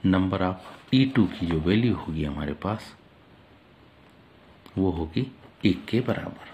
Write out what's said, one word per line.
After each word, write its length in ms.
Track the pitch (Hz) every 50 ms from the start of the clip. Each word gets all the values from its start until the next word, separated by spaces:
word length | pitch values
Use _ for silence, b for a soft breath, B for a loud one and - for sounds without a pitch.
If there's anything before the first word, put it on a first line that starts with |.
| -
number 340 | 98 92 92 95 92 95 95
of 140 | 95 92 92 - B B B B B B -
E 120 | 131 135 131 -
two 120 | 123 104 87 -
की 120 | - 90 82
जो 120 | 85 80
value 360 | 78 87 98 110 120 123 98
होगी 280 | 80 - - 80 78 76
हमारे 300 | 73 71 73 73 73 71
पास, 420 | - - 92 107 220 - - - - - - - - - - - - - - - - _ - - _ - - - - - - - - - - - - - - - - - - - -
वो 140 | 95 95
होगी 340 | 80 82 82 80 - 117 131 135 - - - - - - -
एक 200 | 104 90 - -
के 140 | - - 117
बराबर। 440 | 120 123 110 - - - - - - -